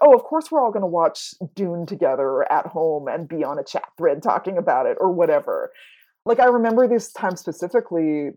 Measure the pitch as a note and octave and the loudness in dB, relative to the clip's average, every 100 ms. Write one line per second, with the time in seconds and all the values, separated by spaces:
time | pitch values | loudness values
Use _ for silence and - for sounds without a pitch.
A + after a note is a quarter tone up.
0 | D4 B3 - D#4 D#4 D#4+ A#3+ G#3 F#3 E3+ | 6 6 4 -4 -2 0 0 0 -2 2
1 | F3 - - - F3+ - F#3+ E3+ E3 - | 0 0 -10 -12 -12 -6 -6 -6 -8 -2
2 | D3+ C3+ C3+ C3+ - D3+ - E3 D#3+ D3+ | -2 0 -2 -2 0 0 -2 -2 -2 -2
3 | C3+ D3+ D#3+ D#3+ C#3 D3 C#3 - - - | -4 -8 -6 -6 -6 -6 -8 -8 -10 -4
4 | E3 D3 G#3+ A#2+ - F#3 E3 B2+ B2 A#2+ | -2 0 -2 -2 -2 -4 0 0 0 0
5 | F#3+ F3+ E3 D3 - F2 - - - _ | 0 2 2 2 0 -4 -6 -12 -20 _
6 | _ _ - A#3 B3+ A#3+ A3+ A3+ B3+ A#3 | _ _ -2 4 4 4 2 2 4 2
7 | - - G3+ F3+ - D#3 F3+ A#3+ - E3+ | -2 -6 -6 -6 -8 -8 -4 -2 -2 -2
8 | D#3+ D3+ C#3+ | -2 -2 -6